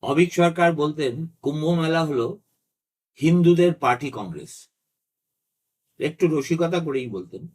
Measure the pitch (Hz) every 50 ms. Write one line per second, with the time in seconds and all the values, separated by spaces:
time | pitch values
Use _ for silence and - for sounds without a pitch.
0 | - 131 139 151 175 175 - - 175 170 165 175 170 170 165 147 147 151 151 156
1 | 151 131 117 143 165 165 _ _ - 143 143 156 156 160 175 170 160 160 160 165
2 | 165 156 143 123 117 127 196 - _ _ _ _ _ _ _ _ _ _ _ _
3 | _ _ _ _ - 156 170 180 170 170 175 170 175 175 165 165 - 127 123 120
4 | 131 143 120 113 101 92 82 73 71 - - - - _ _ _ _ _ _ _
5 | _ _ _ _ _ _ _ _ _ _ _ _ _ _ _ _ _ _ _ _
6 | - 147 165 _ - 170 156 151 135 - 175 165 170 170 175 175 165 156 139 131
7 | 127 123 101 95 90 - - 95 - 165 _